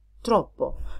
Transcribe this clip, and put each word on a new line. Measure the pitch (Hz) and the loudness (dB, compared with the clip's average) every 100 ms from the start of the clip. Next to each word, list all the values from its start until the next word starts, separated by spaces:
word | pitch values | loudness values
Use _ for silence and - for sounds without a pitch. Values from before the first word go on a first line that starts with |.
| _ - | _ -10
Troppo. | - - - - 131 - - - | 2 2 2 -4 -4 -4 -6 -8